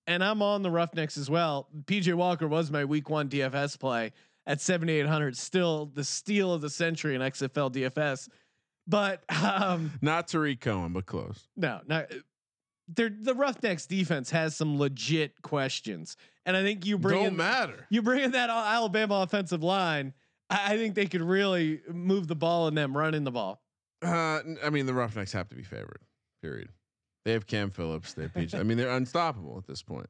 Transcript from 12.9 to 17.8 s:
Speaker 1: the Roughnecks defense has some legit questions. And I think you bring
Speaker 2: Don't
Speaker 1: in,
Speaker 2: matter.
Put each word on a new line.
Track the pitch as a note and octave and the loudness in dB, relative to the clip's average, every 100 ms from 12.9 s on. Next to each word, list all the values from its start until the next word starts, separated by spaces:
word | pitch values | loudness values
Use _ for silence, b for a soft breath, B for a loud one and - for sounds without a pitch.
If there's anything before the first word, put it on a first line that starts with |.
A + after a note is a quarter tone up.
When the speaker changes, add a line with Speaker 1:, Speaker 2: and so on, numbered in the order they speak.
| E3 A#3 | 0 0
Speaker 1:
the | G#3 A3 | 0 0
Roughnecks | B3 C#4 - A3+ E3+ - | 2 2 2 0 -2 -2
defense | F#3+ F3+ D#3 B2+ | 0 2 0 0
has | E3 D#3+ - | 0 0 0
some | D#3 C#3+ | 0 2
legit | C#3+ B2+ A2+ D#3+ D3 - | 0 0 0 0 0 -4
questions. | - D3 C3 - - F2+ - - b b | -4 -2 -2 -4 -6 -8 -10 -16 b b
And | - F#3 | 0 2
I | |
think | G3 G#3 F#3 | 2 0 0
you | G#3 | 2
bring | F3+ F3 | 4 4
Speaker 2:
Don't | G3 | 2
Speaker 1:
in, | E3+ | 2
Speaker 2:
matter. | F3 B3+ F#3 - | 2 2 0 -6